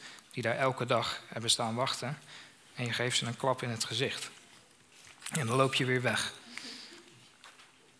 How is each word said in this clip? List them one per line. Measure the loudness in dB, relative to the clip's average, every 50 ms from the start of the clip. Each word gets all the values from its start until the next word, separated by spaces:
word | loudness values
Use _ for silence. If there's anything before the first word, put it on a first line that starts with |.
| -16 -16 -16 -18 -16 -10
die | -4 -2
daar | 0 2 2
elke | 4 4 2 2 2 2
dag | 2 4 4 2 0 -4 -6 -8
hebben | -8 -8 -2 2 2
staan | 2 2 2 0 2
wachten. | 0 0 0 0 -2 -4 -4 -6 -6 -10 -14 -18 -18 -18 -20 -20 -20 -20 -12 -6
En | -4 -2
je | -2
geeft | 0 0 2 2 2
ze | 0 0
een | 0 -2
klap | 0 2 2 2 2
in | 0 -2
het | -2 -2 -2
gezicht. | -2 0 0 0 0 -2 -4 -8 -10 -12 -16 -20 -20 -20 -20 -20 -20 -20 -20 -20 -20 -20 -20 -20 -20 -16 -12 -8 -4
En | -2 -2 0
dan | 2 4
loop | 4 4 6 4
je | 2 2
weer | 4 2 2
weg. | 2 2 2 2 0 -2 -4 -10 -14 -16 -14 -14 -12 -12 -12 -14 -14 -16 -18 -20 -20 -20 -20 -20 -20 -20 -20 -20 -20 -20 -20 -20 -20 -20 -20 -20 -20 -20 -20